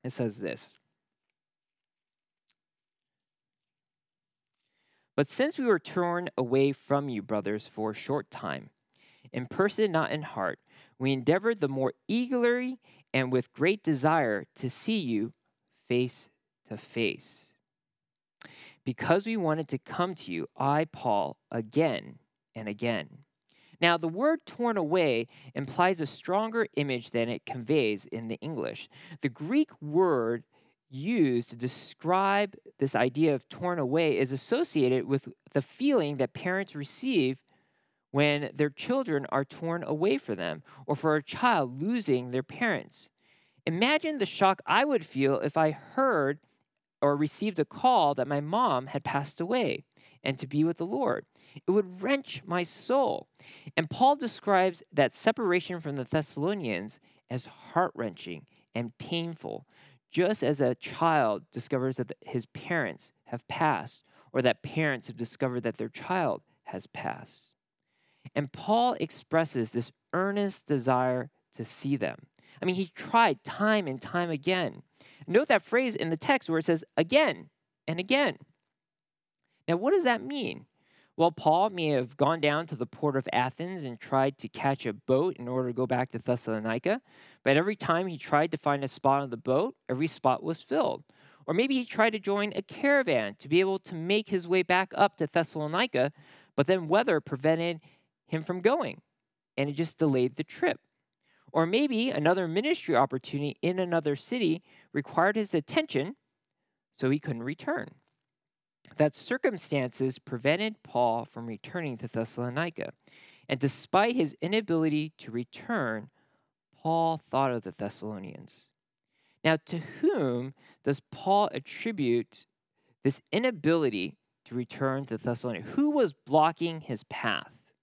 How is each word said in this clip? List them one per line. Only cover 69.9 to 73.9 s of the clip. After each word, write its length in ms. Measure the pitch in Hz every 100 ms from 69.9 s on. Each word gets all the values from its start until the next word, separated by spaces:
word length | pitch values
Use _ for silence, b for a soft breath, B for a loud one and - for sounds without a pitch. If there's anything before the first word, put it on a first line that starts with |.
| _ _
earnest 540 | 170 190 202 202 190 -
desire 640 | 143 120 127 127 127 127 _ _
to 100 | -
see 320 | 110 - 139 139
them. 320 | 90 55 - _ b b
I 20 |
mean, 120 | 156 185
he 160 | 185
tried 480 | - - 233 226 -
time 460 | - - 214 214
and 120 | 165